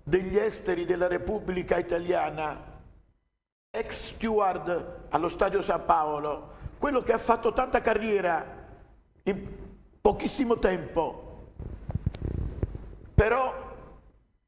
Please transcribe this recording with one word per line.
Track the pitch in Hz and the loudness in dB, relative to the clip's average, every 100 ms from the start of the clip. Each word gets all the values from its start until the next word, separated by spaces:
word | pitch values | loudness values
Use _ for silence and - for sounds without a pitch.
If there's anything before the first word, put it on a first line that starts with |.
degli | - 175 190 202 | 0 0 2 2
esteri | 220 - - 180 | 0 -2 -2 -2
della | 170 180 180 | 0 0 2
Repubblica | 175 180 208 190 180 - 175 | 0 -2 -4 -2 -4 0 0
Italiana, | 175 175 175 175 156 151 151 135 - - - - _ _ _ _ _ _ _ | 0 -2 2 0 0 -2 -6 -6 -14 -18 -20 -20 _ _ _ _ _ _ _
ex | 220 226 - - | -8 -6 -6 -8
steward | - 226 208 196 180 170 170 - - - | -4 0 4 4 2 -2 -2 -4 -12 -4
allo | 147 160 | 0 0
Stadio | - 196 190 | 2 4 4
San | 190 170 | 2 0
Paolo, | - 165 151 147 151 147 - - - - | 4 4 4 0 -2 -4 -8 -12 -14 -2
quello | 285 262 | 0 2
che | - | 2
ha | 226 | 2
fatto | - 233 233 | 4 4 4
tanta | 214 254 247 | 2 2 2
carriera | 240 214 220 202 180 160 - - - - - - _ _ - | 4 2 2 2 2 0 -2 -12 -18 -20 -20 -20 _ _ -2
in | 196 - - - - - _ | -2 -6 -12 -16 -18 -20 _
pochissimo | 208 202 - - 233 226 | 2 4 -2 0 2 4
tempo. | 208 180 143 165 147 - - - - - - - - - - - - - - - - - - - - | 2 0 -2 -2 -2 -6 -14 -16 -18 -14 -12 -10 -6 -4 -4 -4 -6 -4 -6 -4 -6 -6 -14 -16 2
Però | - 208 254 262 - - - - - - _ _ _ | 4 6 4 0 -4 -12 -14 -18 -20 -20 _ _ _